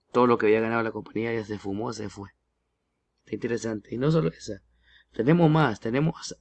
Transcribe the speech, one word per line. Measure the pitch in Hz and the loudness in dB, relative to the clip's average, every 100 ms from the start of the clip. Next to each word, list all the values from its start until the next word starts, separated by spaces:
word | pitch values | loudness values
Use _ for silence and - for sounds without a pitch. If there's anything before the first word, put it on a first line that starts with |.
| _ | _
Todo | 123 123 | 2 4
lo | 117 | 4
que | 107 | 4
había | 110 | 4
ganado | 113 117 | 2 -2
la | 113 | -2
compañía | 107 - 107 113 | -6 -8 -6 -4
ya | 113 | -4
se | 104 104 | -6 -8
fumó, | 101 98 123 | -6 -6 -6
se | 110 104 | -8 -10
fue. | 101 98 _ _ _ _ _ _ _ _ _ _ | -12 -16 _ _ _ _ _ _ _ _ _ _
Está | 107 | -8
interesante. | 117 117 110 110 - 113 | -4 -4 -4 -8 -8 -4
Y | |
no | 143 | 0
solo | 160 160 | 2 0
esa. | - - 101 _ _ _ _ _ | -6 -12 -14 _ _ _ _ _
Tenemos | - 113 170 165 | -2 2 4 6
más. | 156 143 104 | 4 2 0
Tenemos | 113 127 156 - - - | -4 0 0 -2 -10 -6